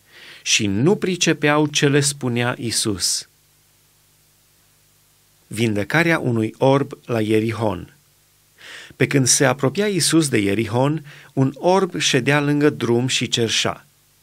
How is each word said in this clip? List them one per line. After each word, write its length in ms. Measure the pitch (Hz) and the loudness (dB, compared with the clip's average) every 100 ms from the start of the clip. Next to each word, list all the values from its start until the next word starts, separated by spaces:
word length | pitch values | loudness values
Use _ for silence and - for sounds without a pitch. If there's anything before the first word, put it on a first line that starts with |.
| _ - - - | _ -20 -20 -10
și 240 | - - 101 | -2 0 0
nu 300 | 98 147 208 | 2 2 2
pricepeau 720 | 185 175 180 151 151 151 151 | -2 0 0 0 2 2 0
ce 220 | 151 143 | 0 2
le 120 | 143 | 2
spunea 540 | 139 - 127 120 120 - | 0 -2 -4 -2 -2 -4
Iisus. 680 | 117 - 113 95 - - - _ _ _ _ _ _ _ _ _ _ _ _ _ _ _ _ _ _ _ _ _ - | -4 -4 -2 -2 -4 -6 -8 _ _ _ _ _ _ _ _ _ _ _ _ _ _ _ _ _ _ _ _ _ -10
Vindecarea 720 | 101 117 101 101 156 170 165 | -2 -2 -2 0 0 2 2
unui 360 | 131 113 110 - | 0 -2 -2 2
orb 340 | 135 135 - - | 4 4 0 -10
la 160 | - 117 | -6 -2
Ierihon. 760 | 107 110 113 107 110 90 - _ _ _ _ _ _ _ - - - - | 2 0 0 -2 -4 -4 -10 _ _ _ _ _ _ _ -20 -20 -10 -4
Pe 100 | 135 | 0
când 200 | 143 123 | 2 2
se 180 | - | 2
apropia 440 | 135 127 131 143 208 | 2 2 -2 0 -2
Iisus 400 | 185 143 160 147 | 0 2 2 2
de 100 | 117 | 0
Ierihon, 680 | 98 101 107 120 135 156 - - - | 0 0 0 0 0 -2 -8 -20 -6
un 200 | - 135 | 0 0
orb 440 | - 175 190 185 165 | 0 2 2 0 -2
ședea 400 | - 139 117 147 | 0 0 2 2
lângă 300 | 143 147 147 | 2 2 2
drum 360 | 113 120 120 127 | 2 0 0 0
și 220 | - 117 | -2 -2
cerșa. 580 | 123 110 - 107 85 _ _ _ _ | -2 0 0 -2 -4 _ _ _ _